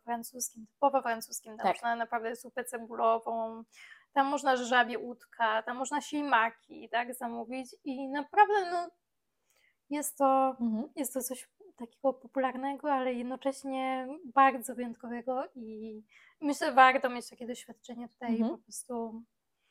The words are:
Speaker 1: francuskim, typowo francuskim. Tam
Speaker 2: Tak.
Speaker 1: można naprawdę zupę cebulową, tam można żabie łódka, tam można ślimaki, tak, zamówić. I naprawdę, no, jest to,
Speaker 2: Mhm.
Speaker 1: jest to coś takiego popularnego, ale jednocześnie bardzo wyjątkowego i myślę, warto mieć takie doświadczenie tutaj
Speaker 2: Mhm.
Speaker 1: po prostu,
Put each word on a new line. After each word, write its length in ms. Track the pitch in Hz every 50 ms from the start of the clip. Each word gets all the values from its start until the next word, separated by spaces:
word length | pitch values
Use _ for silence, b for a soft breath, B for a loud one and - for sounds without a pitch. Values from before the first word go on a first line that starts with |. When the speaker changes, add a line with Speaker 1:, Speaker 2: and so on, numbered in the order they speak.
| -
Speaker 1:
francuskim, 600 | 233 233 233 233 - - 247 - - - 233 220
typowo 360 | - _ _ 285 277 269 269
francuskim. 540 | 302 240 226 226 226 - 226 - - 220 214
Tam 100 | 226 233
Speaker 2:
Tak. 100 | - -
Speaker 1:
można 200 | - - 233 233
naprawdę 400 | 233 226 220 247 233 220 226 247
zupę 280 | 220 - 240 - 254 240
cebulową, 1000 | - 254 233 226 220 226 226 233 226 226 226 226 240 226 226 226 226 226 226 226 - B B B B B B B B
tam 140 | _ 277 277
można 300 | 277 285 277 269 269 254
żabie 420 | 247 247 233 254 247 240 226 240 233
łódka, 640 | - 240 247 - - _ - - 233 220 214 220
tam 140 | 226 240 247
można 240 | 247 269 247 294 294
ślimaki, 880 | 277 - 294 294 294 285 254 226 220 233 226 _ _ _ 214 - - 226
tak, 260 | - 233 240 240 247
zamówić. 600 | - 254 233 233 233 226 226 254 262 254 247 - _ _
I 240 | 302 254 262 277 262
naprawdę, 600 | 269 294 277 - - 403 415 392 415 403 370 349
no, 160 | 359 349 349 349 - _ _ _ _ _ _ _ _ _ _ _ _ _ _ _ _ _ _ _
jest 280 | 285 294 294 - - -
to, 380 | 277 269 269 269 269 262 254 254
Speaker 2:
Mhm. 280 | 240 233 220 214 277 - -
Speaker 1:
jest 180 | 320 277 - -
to 60 | 262
coś 280 | 247 - 254 - - - _ _ 427 381 _
takiego 360 | - 240 233 _ _ - 269
popularnego, 800 | 254 262 - 240 - 277 262 262 254 254 269 277 285 269 - 302
ale 220 | 277 262 254 254 247
jednocześnie 920 | 240 240 247 262 254 - 277 269 - - 269 262 262 262 262 262 262 254 254 285 359 359
bardzo 500 | 247 - 277 269 269 262 254 220 - 240
wyjątkowego 680 | 247 247 240 226 - - 233 240 240 233 262 254 254 311 - _
i 480 | 254 226 220 220 214 220 220 214 214 214 b b b b b b b
myślę, 320 | 311 285 277 - 339 311
warto 380 | 247 269 262 254 254 269 269 254
mieć 200 | 247 240 233 -
takie 160 | 254 - 240
doświadczenie 600 | 226 247 - - - 233 - - - 240 233 240 233
tutaj 240 | _ _ 247 233
Speaker 2:
Mhm. 180 | 226 226 220 247
Speaker 1:
po 80 | 339 339
prostu, 640 | _ _ - - - - 247 233 226 226 220 226 233 _ _ _ _ _ _ _ _ _